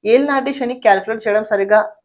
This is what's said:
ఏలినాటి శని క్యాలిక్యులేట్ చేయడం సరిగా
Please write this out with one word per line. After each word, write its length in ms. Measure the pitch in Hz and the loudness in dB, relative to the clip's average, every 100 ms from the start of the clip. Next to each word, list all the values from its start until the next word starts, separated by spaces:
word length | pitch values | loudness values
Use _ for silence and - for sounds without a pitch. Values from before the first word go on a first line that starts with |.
| 208 | 2
ఏలినాటి 400 | 240 285 277 262 277 | 2 2 -2 -4 -6
శని 180 | 240 254 220 | -8 -2 2
క్యాలిక్యులేట్ 380 | 190 190 220 220 | 2 0 -6 -2
చేయడం 200 | 208 220 | -2 -2
సరిగా 280 | 202 196 214 208 - | -4 2 2 0 -10